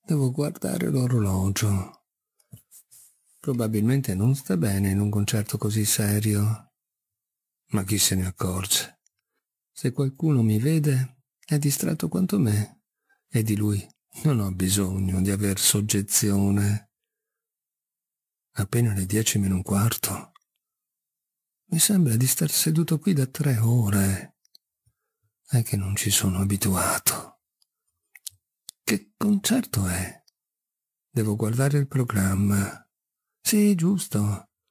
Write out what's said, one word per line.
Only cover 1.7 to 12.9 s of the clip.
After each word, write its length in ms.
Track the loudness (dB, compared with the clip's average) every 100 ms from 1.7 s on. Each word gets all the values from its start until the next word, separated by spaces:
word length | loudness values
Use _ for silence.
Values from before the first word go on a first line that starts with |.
| 0 -4 -14 _ _ _ _ _ -20 _ -20 _ -20 -20 _ _ _
Probabilmente 760 | -6 -2 0 0 2 0 0
non 200 | 0 0
sta 220 | 0 -2 -2
bene 320 | 0 0 0
in 100 | 2
un 100 | 0
concerto 480 | 0 0 -2 -2 -4
così 280 | -2 -2
serio. 880 | 0 -2 0 0 0 2 0 -2 -8 _ _ _ _ _ _ _ _ _ _
Ma 160 | -4
chi 140 | -2 0
se 180 | 0
ne 100 | 0
accorge? 760 | -2 -4 -4 -4 -2 -4 -4 _ _ _ _ _ _ _ _
Se 200 | -6 -4
qualcuno 500 | -2 -4 -2 0 2
mi 180 | 2 2
vede, 640 | 2 0 2 0 -2 _ _ _
è 120 | -2 0
distratto 520 | 0 0 -4 -4 -4
quanto 280 | -2 0 2
me. 460 | 2 2 -2 _ _